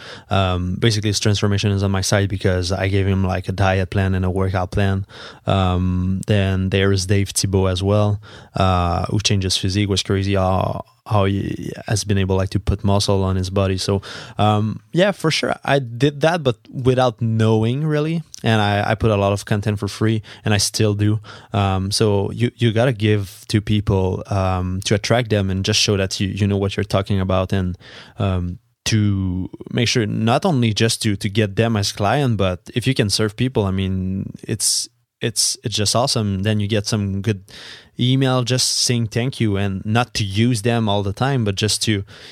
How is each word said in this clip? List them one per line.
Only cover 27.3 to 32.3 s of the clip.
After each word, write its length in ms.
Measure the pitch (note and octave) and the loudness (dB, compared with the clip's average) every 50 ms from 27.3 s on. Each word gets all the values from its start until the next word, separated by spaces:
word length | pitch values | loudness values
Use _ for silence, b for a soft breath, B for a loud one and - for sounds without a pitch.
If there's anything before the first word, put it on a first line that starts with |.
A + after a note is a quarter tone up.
| F#2+ F#2 F#2 - G2 | 0 0 0 0 0
and, 220 | G2 F#2 F2+ F2 - B B B B B B B B | -2 -2 -2 -4 -8 B B B B B B B B
um, 400 | G#2+ G2 F#2 F2+ F2 F2+ F2+ - _ _ _ _ - | -2 0 0 -2 -2 -4 -6 -10 _ _ _ _ -4
to 640 | - A#2 G#2+ G#2 G#2 G2 F#2+ F#2+ F#2 F2+ F#2 F#2 - - - - - | 0 2 2 2 2 2 0 0 -2 -2 -2 -4 -6 -10 -14 -12 -6
make 160 | - B2 A#2+ G#2+ | -2 -2 0 0
sure 180 | - B2+ G#2+ | 0 0 0
not 400 | G#2 A2+ A2+ A2 A2+ B2 D3+ - | -2 -2 -2 0 2 2 2 2
only 280 | G3 D#3 B2+ A#2+ A2+ G#2 | 2 2 2 2 2 2
just 280 | - A2+ A2+ - - - | 2 2 0 0 0 -2
to, 120 | A2 G2+ | -2 -2
to 140 | - - G2+ | -2 -4 -4
get 260 | G2 A2+ G#2+ G2 F#2+ | 0 0 0 0 2
them 200 | G#2 A2+ A#2 A2+ | 0 0 0 2
as 160 | G#2 G2 - | 0 -2 -2
client, 460 | - - G2+ G2 A#2+ D3 C#3+ B2 | -2 -2 0 0 2 2 2 0